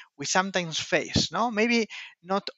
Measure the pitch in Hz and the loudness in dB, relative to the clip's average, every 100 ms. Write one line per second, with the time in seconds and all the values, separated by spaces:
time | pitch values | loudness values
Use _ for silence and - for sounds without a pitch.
0 | - - 139 190 190 185 170 147 - 165 | -18 -10 0 0 2 -2 -2 -6 0 0
1 | - - - 165 240 208 233 233 214 - | 2 0 0 0 0 2 2 2 0 -6
2 | - - 170 196 - | -16 -20 -2 -2 -2